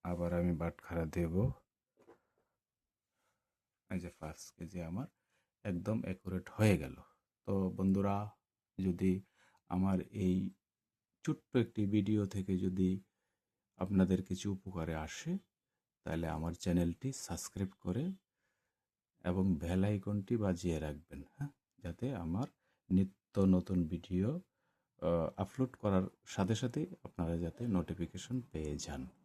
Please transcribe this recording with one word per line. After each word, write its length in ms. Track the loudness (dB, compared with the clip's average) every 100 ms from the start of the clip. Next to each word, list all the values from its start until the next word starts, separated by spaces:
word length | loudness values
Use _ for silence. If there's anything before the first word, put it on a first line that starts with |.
আবার 300 | -4 -2 0
আমি 200 | 2 2
বাটখারা 520 | 2 -2 -6 -6 -4 -2
দেব, 280 | -2 0 2 0 -2 _ _ _ _ -20 -20 _ _ _ _ _ _ _ _ _ _ _ _ _ _ _ _ _
এই 100 | -6
যে 100 | -6 -10
পাঁচ 320 | -12 -10 -18 _
কেজি 240 | -10 -8
আমার 260 | -6 -6 -8 _ _ _ _ _
একদম 380 | -6 -4 -2 -2
অ্যাকুরেট 460 | -2 -6 -4 -6 -6
হয়ে 280 | 4 6 6
গেল। 180 | 2 -10 -18 _ _ _ -2
তো 240 | 0 0
বন্ধুরা, 600 | 2 2 4 2 0 -4 -12 _ _ _ -2
যদি 420 | -2 2 2 2 -4 _ _ _ _
আমার 320 | 0 2 2 0
এই 400 | 0 2 2 0 -8 _ _ _ _ _ _ -4
ছোট্ট 320 | -4 _ 2
একটি 280 | 2 0 2
ভিডিও 400 | 2 4 2 0
থেকে 320 | -2 0 0
যদি 420 | 0 2 2 2 -6 _ _ _ _ _ _ -8
আপনাদের 460 | 0 4 4 4
কিছু 280 | 0 -6 -4
উপকারে 440 | -6 -8 -6 -4 -4
আসে, 420 | -6 -8 -6 -6 _ _ _ _ _ _ -6
তাহলে 220 | -2 -2
আমার 260 | -2 -4
চ্যানেলটি 580 | -4 2 4 2 0 -6
সাবস্ক্রাইব 580 | -8 -8 -8 -8 -6 -6 -4
করে 320 | -4 -2 -4 -6 _ _ _ _ _ _ _ _ _ _
এবং 320 | -2 2 2 2
বেল 280 | 2 2
আইকনটি 540 | 2 0 -2 -4 -2 0
বাজিয়ে 420 | 0 0 0 -2
রাখবেন, 440 | -4 -8 -12 -16 -16 _
হ্যাঁ, 140 | -10 _ _ _
যাতে 320 | -12 -6 -6 -4
আমার 320 | -4 -4 -4 _ _ _ _
নিত্য 520 | 4 4 _ _ 4
নতুন 420 | 6 6 4 0 0
ভিডিও, 400 | -4 -2 0 0 -2 -8 _ _ _ _ _
আহ, 260 | 0 2 0 -4
আপলোড 380 | -6 -2 -4 -2
করার 280 | 2 2 2 _ -10
সাথে 300 | -2 2 2
সাথেই 320 | 0 -4 -6 -8
আপনারা 340 | -14 -4 -2 0
যাতে 300 | -2 -4 0
নোটিফিকেশন 720 | 0 0 -4 -6 -8 -6 -6 -6
পেয়ে 260 | -6 -4 -6
যান। 240 | -6 -8 -10 _